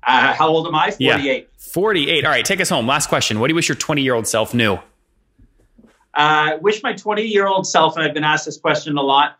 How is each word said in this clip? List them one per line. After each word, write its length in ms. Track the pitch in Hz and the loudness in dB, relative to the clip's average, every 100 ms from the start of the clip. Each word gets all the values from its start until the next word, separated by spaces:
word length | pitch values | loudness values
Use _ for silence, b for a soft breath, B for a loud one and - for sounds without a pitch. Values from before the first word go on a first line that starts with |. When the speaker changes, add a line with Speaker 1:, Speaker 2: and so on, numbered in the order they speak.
| 123 | 2
Speaker 1:
uh, 260 | 127 131 | 2 2
how 140 | - 160 | 2 2
old 200 | 160 165 | 2 0
am 80 | 156 | -2
I? 180 | 190 202 | -2 0
Speaker 2:
Yeah. 180 | 147 98 | 2 2
Speaker 1:
Forty-eight. 320 | 139 131 - _ | 0 -4 -6 _
Speaker 2:
Forty-eight. 680 | - - 208 190 143 165 | -10 -2 0 0 0 0
All 60 | 147 | 2
right, 140 | 135 | 0
take 160 | 113 196 | 0 -2
us 80 | 180 | 0
home. 180 | 165 117 | 0 0
Last 220 | 147 - | -2 0
question. 320 | 151 - 107 | -2 0 0
What 80 | 127 | 0
do 40 | |
you 40 | 165 | 0
wish 120 | - | -2
your 80 | 139 | -4
twenty-year-old 520 | - 151 135 120 113 | -4 -2 0 0 0
self 260 | 113 110 | -2 0
knew? 200 | 120 113 | 0 0
Speaker 1:
Uh, 60 | 92 - _ _ _ _ _ - _ _ _ _ b b | 0 -6 _ _ _ _ _ -20 _ _ _ _ b b
I 420 | - 151 151 151 156 | 0 2 2 0 0
wish 220 | 185 214 | -2 0
my 80 | 262 | -4
twenty-year-old 760 | - 208 214 226 202 196 190 185 | -6 -4 -4 0 0 2 0 0
self, 300 | 175 160 165 | 2 2 0
and 80 | 156 | -4
I've 80 | |
been 80 | 147 | -2
asked 240 | 151 156 156 | 0 0 -4
this 120 | 151 | -6
question 380 | 165 147 151 143 | -2 -2 -2 -2
a 60 | |
lot 360 | 139 135 147 | 2 2 2